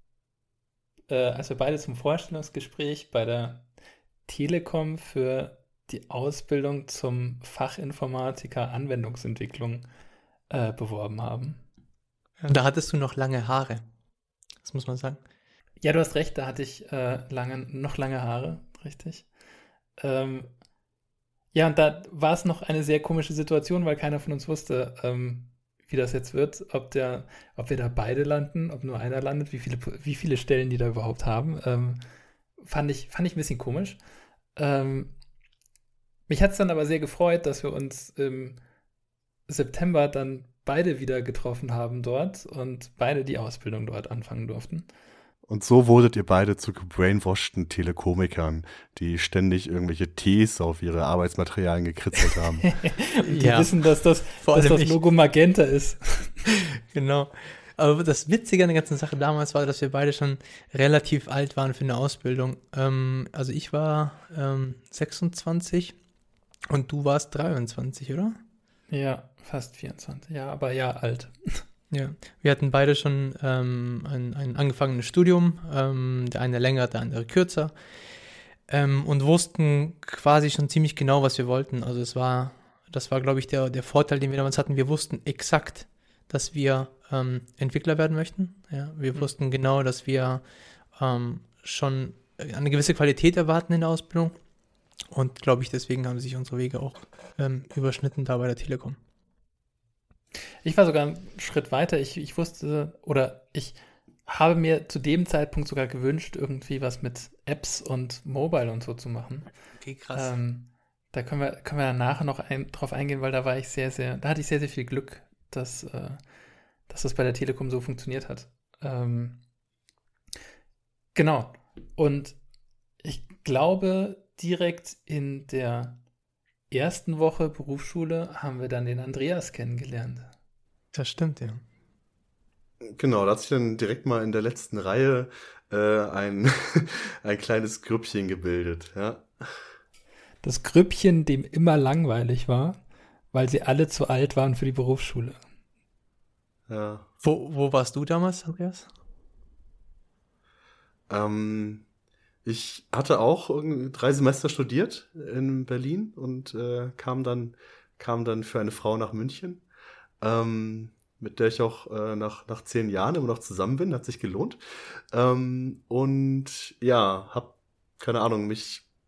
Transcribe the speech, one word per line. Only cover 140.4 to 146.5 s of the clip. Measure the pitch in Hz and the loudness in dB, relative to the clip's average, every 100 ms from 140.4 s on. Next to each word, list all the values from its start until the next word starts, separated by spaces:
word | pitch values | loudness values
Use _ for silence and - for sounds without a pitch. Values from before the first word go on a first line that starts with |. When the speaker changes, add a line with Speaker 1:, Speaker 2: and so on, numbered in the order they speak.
Speaker 1:
Das | 143 120 | -6 -4
Grüppchen, | - 165 190 - 196 165 | 4 6 6 6 6 6
dem | 151 135 | 4 0
immer | - 160 170 151 | 0 2 6 6
langweilig | 131 156 151 117 120 123 - | 4 2 2 2 0 0 2
war, | 127 151 196 - - - _ _ | 2 0 -4 -12 -20 -20 _ _
weil | - 131 | 0 2
sie | 139 | 2
alle | - 143 156 | 2 2 2
zu | - 147 | 0 0
alt | 131 143 - | 2 2 2
waren | 135 | 2
für | 123 | 2
die | 135 | 0
Berufsschule. | 131 127 131 - 123 120 - - - _ _ _ _ _ _ _ _ _ | 0 0 0 -2 -6 -6 -10 -20 -20 _ _ _ _ _ _ _ _ _